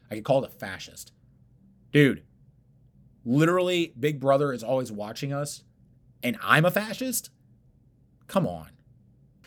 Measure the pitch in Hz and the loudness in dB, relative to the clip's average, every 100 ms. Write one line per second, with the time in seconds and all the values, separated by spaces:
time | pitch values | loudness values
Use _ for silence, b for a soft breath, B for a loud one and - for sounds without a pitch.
0 | b 110 107 135 117 - 101 92 - - | b -6 0 0 0 -10 -12 -12 -14 -18
1 | - _ _ _ _ _ _ _ _ 147 | -20 _ _ _ _ _ _ _ _ 4
2 | 139 82 - _ _ _ _ _ _ _ | 4 2 -10 _ _ _ _ _ _ _
3 | - _ 117 135 165 180 180 175 170 123 | -20 _ 0 2 4 4 2 0 -2 -2
4 | 143 147 135 139 143 123 110 131 120 104 | -4 0 2 4 2 -2 -2 -2 -2 -8
5 | 104 117 139 139 147 - _ _ _ _ | -10 -8 -6 -6 -8 -10 _ _ _ _
6 | _ _ 123 107 95 135 269 202 214 202 | _ _ -6 -2 2 4 4 2 -4 -6
7 | 262 - - _ _ _ _ _ _ _ | -6 -6 -8 _ _ _ _ _ _ _
8 | _ _ - 196 120 85 78 _ _ _ | _ _ -4 -2 -2 -4 -12 _ _ _
9 | _ _ _ _ | _ _ _ _